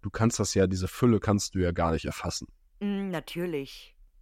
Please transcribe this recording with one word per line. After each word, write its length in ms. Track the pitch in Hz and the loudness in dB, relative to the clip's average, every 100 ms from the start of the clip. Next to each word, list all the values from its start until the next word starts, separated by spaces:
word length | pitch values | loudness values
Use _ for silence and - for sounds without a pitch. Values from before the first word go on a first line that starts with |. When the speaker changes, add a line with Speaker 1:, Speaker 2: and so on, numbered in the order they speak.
Speaker 1:
du 80 | 101 | -8
kannst 300 | - 113 - | 0 2 2
das 140 | 104 98 | 0 4
ja, 120 | 95 | 2
diese 220 | 92 92 | 2 -4
Fülle 320 | - 123 110 | 2 4 4
kannst 340 | - 101 - 95 | 4 2 0 0
du 60 | |
ja 120 | 90 | 0
gar 200 | 87 82 | 2 0
nicht 120 | 80 - | 0 -2
erfassen. 420 | - 87 - - _ _ _ | -6 -6 -6 -10 _ _ _
Speaker 2:
Mhm, 300 | 202 196 196 | -4 -4 -4
natürlich. 840 | 170 - 170 180 151 139 - - _ - _ | -6 -6 -6 -4 -4 -8 -12 -20 _ -20 _